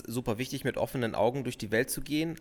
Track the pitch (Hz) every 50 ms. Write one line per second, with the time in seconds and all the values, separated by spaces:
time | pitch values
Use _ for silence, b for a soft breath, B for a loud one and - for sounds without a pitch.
0 | - - 113 127 120 123 107 110 131 - 147 131 - 123 - - 113 117 - 135
1 | 120 110 - - 104 120 127 139 123 127 120 - 110 101 113 110 135 - - -
2 | 120 127 147 151 160 165 156 -